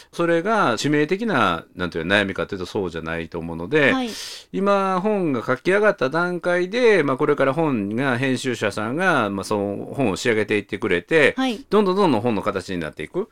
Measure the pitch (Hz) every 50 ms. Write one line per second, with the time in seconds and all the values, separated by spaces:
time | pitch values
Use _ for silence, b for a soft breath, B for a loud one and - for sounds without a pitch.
0 | B B B - 170 170 170 165 165 202 226 214 185 139 117 101 - 143 151 147
1 | 151 151 185 196 240 226 190 131 110 95 85 82 - - - - 87 85 - 85
2 | 80 85 98 104 101 98 92 - 85 - - 95 90 - - 110 98 87 80 82
3 | 78 78 82 85 85 82 - 87 82 82 82 80 82 92 147 156 143 131 - 262
4 | 254 233 202 B B B B B B B - 185 190 202 202 196 196 190 190 185
5 | 175 214 214 202 185 160 135 117 107 - 127 127 - 170 185 208 208 214 - -
6 | - 131 143 160 175 180 180 175 - 180 175 180 180 180 196 247 254 226 214 185
7 | 147 139 135 127 151 147 147 143 143 135 135 160 165 156 135 113 98 98 107 117
8 | 139 139 123 117 135 135 131 120 - 131 120 110 123 107 - - 107 110 127 156
9 | 185 190 165 139 113 101 101 98 92 - 113 104 101 101 101 107 - - - 127
10 | 139 110 90 85 - 123 113 107 107 104 110 104 101 - - 98 - 107 90 87
11 | - - 165 160 147 117 - - 262 262 233 - - - - 208 214 190 180 196
12 | 208 175 131 107 107 123 113 98 87 104 95 95 90 - 95 87 80 76 - -
13 | 78 - - 170 214 -